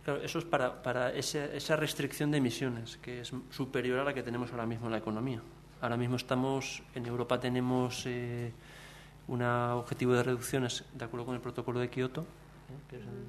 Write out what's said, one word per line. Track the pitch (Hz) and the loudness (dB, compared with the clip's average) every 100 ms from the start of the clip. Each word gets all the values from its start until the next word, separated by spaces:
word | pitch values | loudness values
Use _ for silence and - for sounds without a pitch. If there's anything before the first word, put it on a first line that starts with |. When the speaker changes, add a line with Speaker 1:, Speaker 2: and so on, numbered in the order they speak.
Speaker 1:
Claro, | - 143 | 0 -2
eso | 156 170 | 0 -4
es | - | 2
para, | 143 127 - | 2 2 0
para | - 123 127 | 0 2 2
ese, | 143 131 151 143 139 | 2 -2 -2 -2 -4
esa | - 156 | 2 4
restricción | 147 - 139 - 147 | 4 0 -4 0 2
de | 147 | 4
emisiones, | 127 113 135 117 113 - | 4 2 -2 -2 -6 -10
que | - 123 | -10 -10
es | 117 127 127 | -8 -8 -10
superior | - 131 135 123 127 | -4 0 0 2 2
a | |
la | 139 | 2
que | 131 | 0
tenemos | 120 120 120 | -2 -2 -2
ahora | 123 113 | -2 -2
mismo | 113 113 | -2 0
en | |
la | 110 | -2
economía. | 110 107 131 117 - - - - | 0 -2 -2 -2 -6 -18 -20 -4
Ahora | 120 120 | -2 0
mismo | 120 123 | 2 0
estamos, | - 127 131 135 - - - | 2 2 2 2 -2 -8 -10
en | - 120 | -8 -4
Europa | 120 120 127 | -2 2 2
tenemos, | 127 123 127 127 123 120 131 | 4 2 4 4 2 0 -4
eh, | 123 120 120 120 117 - - - - - - - | -4 -4 -4 -4 -8 -16 -18 -16 -18 -18 -18 -4
un | 123 | 0
objetivo | 120 123 120 123 117 - 123 | 4 4 4 0 -2 0 6
de | 123 | 6
reducciones | 123 123 117 139 123 - - | 6 2 2 2 2 -2 -8
de | 135 120 | -8 -6
acuerdo | 120 120 | -4 -4
con | 123 | -4
el | |
protocolo | 123 120 120 123 | -4 -4 -2 0
de | 123 | 0
Kioto, | 127 127 131 | 0 -2 -2
¿eh? | 165 - - - - 131 - | -8 -12 -20 -20 -16 -16 -12
que | 123 | -12
es | |
Speaker 2:
Ujú. | 117 120 | -10 -10